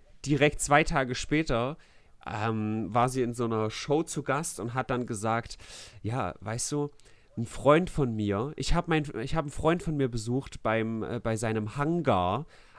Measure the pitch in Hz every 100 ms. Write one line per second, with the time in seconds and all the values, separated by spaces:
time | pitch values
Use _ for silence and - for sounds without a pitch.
0 | - - 135 143 143 - - 147 165 160
1 | 127 123 - 151 156 120 123 165 - -
2 | - - - 107 110 110 107 110 92 120
3 | 123 127 120 120 117 110 110 - - 147
4 | 165 - 131 135 165 - 117 123 123 123
5 | 120 110 110 113 - - - - - -
6 | 104 127 92 - 104 117 - 147 147 -
7 | - - - - 120 - 123 156 180 -
8 | 127 110 104 98 135 156 - 165 170 156
9 | 147 - 131 160 147 - 156 175 175 151
10 | 131 117 107 127 - - 113 113 113 113
11 | 107 120 117 110 117 110 107 139 143 170
12 | 139 98 90 110 165 - -